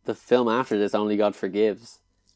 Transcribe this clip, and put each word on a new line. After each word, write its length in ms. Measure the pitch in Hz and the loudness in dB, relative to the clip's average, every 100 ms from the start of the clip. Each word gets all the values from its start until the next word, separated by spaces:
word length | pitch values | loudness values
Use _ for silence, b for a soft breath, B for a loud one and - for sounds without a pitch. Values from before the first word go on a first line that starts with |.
the 100 | - | -8
film 340 | 110 - 127 117 | -8 2 2 4
after 280 | 117 131 107 | 0 0 0
this, 160 | 101 107 | 0 0
Only 200 | 104 104 | -2 0
God 200 | 104 101 | 0 -2
Forgives, 640 | 98 98 107 95 - - _ _ _ | -6 0 0 0 -10 -20 _ _ _